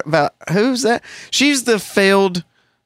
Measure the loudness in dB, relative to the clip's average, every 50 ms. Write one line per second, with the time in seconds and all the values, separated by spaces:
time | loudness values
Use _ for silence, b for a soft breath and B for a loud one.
0 | -2 0 0 0 0 0 -4 _ -8 -2 0 0 2 0 0 0 0 -2 -2 -2
1 | -4 B B B B B B 0 2 2 2 0 0 0 -2 -2 -2 -4 0 2
2 | 2 4 4 4 2 0 -2 -6 -10 _ _ _ _ _ _ _ _